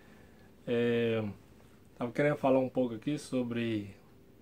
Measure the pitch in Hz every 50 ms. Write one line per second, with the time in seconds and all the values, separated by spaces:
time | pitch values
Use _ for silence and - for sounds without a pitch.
0 | - - - - - - - - - - - - - 135 120 117 120 120 120 117
1 | 117 117 113 110 107 101 92 - - - - - - - - - - - - -
2 | 127 120 117 - 143 147 147 143 - 135 131 131 131 123 - 131 127 120 113 107
3 | - 143 147 147 - - 135 127 123 120 117 117 117 117 110 104 101 98 95 -
4 | - - - - - - - -